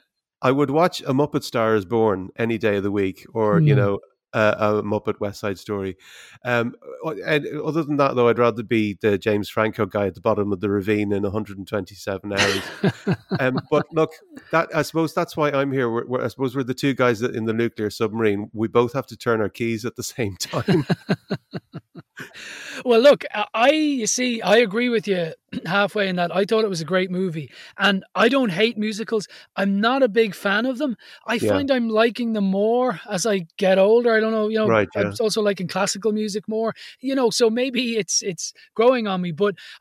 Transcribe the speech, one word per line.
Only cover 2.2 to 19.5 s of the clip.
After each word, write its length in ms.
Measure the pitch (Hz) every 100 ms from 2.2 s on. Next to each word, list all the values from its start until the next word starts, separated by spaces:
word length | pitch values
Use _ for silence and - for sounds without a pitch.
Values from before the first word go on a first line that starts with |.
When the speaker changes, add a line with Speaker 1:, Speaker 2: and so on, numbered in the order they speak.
| 92 -
Speaker 1:
any 220 | 113 113
day 160 | 110 101
of 80 |
the 80 | 98
week, 340 | 101 95 - -
or, 260 | 113 107 101
you 140 | 147
Speaker 2:
Hmm. 60 | 131
Speaker 1:
know, 200 | 101 98 - _ _
uh, 220 | 117 107 107
a 240 | 107 107
Muppet 360 | 104 104 - 101
West 200 | 101 98
Side 180 | 104 95
Story. 380 | - 104 95 92 - - - -
Um, 320 | 120 120 117 - - 65
o-, 120 | 160 190 165
and 220 | 151 143 151
other 220 | 156 151
than 120 | 147 143
that, 180 | 139 120
though, 120 | 120
I'd 100 | 113
rather 240 | 120 110
be 360 | 107 113 107 95
the 160 | 110 101
James 320 | 113 104 101
Franco 360 | - 110 - 101
guy 200 | 104 101
at 60 |
the 80 | 90
bottom 300 | 110 104 101
of 80 | 95
the 100 | 101
ravine 440 | 101 95 104 101
in 100 | 101
a 80 | 101
hundred 260 | 104 101 98
and 80 | 95
twenty-seven 680 | 107 92 95 - 98 104
hours. 280 | 101 98 98 - -
Speaker 2:
<laughs> 340 | 202 - - 160 - 190
Speaker 1:
Um, 200 | 131 131 -
but 160 | 147 -
look, 200 | 160 156 - _ - -
that, 220 | 165 170
I 80 | 156
suppose 320 | 143 160 160
that's 220 | - 170 -
why 160 | 147
I'm 200 | 135 139
here. 180 | 135 120
We're, 160 | 113 123
we're, 180 | 123
I 60 | 123
suppose 260 | - 131 135
we're 80 |
the 100 | 123
two 200 | - 143
guys 260 | 127 123 107
that 160 | 123 110
in 100 | 110
the 80 |
nuclear 360 | 110 117 - 104
submarine. 600 | - 113 110 110 101 107
We 140 | 107 110
both 240 | 120 120
have 140 | 139 -
to 100 | 113
turn 240 | 123 113
our 80 |
keys 340 | 101